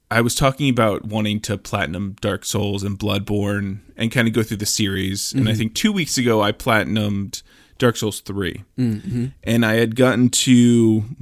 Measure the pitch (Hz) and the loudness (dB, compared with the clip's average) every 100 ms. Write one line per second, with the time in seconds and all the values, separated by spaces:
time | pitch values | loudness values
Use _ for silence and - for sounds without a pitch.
0 | - 110 117 - 135 131 143 120 113 98 | -4 0 0 2 0 2 0 2 0 0
1 | 104 110 107 107 - 101 - 104 80 92 | -4 -4 -2 -2 -4 -8 -6 -4 -4 -4
2 | 101 92 - 95 - 104 101 101 98 98 | -8 -6 -4 -4 -4 -4 -2 -4 -6 -4
3 | 104 101 104 104 101 101 101 98 - - | -4 -4 -2 -2 -2 -2 -4 -8 -12 -6
4 | 113 127 113 113 107 104 104 - 104 95 | -2 0 0 0 -2 -4 -4 -2 -2 -2
5 | 95 98 - 135 113 107 110 - 214 202 | -4 -4 -4 -2 0 0 -2 -2 -2 0
6 | 165 - 120 110 104 - - 110 71 107 | -2 -2 2 2 2 -2 0 0 0 -2
7 | 104 101 98 - - _ _ - 127 - | -2 -4 -6 -10 -18 _ _ -2 0 0
8 | 107 - - 98 92 - - - 120 107 | -4 -6 -8 -6 -6 -6 -10 -4 -2 -2
9 | 98 120 127 - - 117 113 113 117 113 | -4 -4 -4 -6 -2 2 2 2 2 4
10 | 127 110 123 - - 123 120 117 113 110 | 4 6 2 4 6 6 8 6 6 4
11 | 107 - | 0 -8